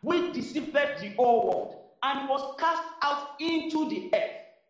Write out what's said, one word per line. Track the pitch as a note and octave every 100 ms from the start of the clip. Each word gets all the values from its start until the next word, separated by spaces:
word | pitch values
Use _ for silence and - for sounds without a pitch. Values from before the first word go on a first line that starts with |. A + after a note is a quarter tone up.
which | - F4 F4
deceived | B3+ - D4+ B3
the | C#4+ C#4+ - G3+ A3+
whole | A#3+ A#3 F#3+
world, | F3+ - - - _
and | C4 C#4
he | C4+
was | C4+ - -
cast | E4 D#4+ - -
out | C#4+ C#4+ - -
into | D#4+ E4 - D#4 D4+
the | - - -
earth. | - - - _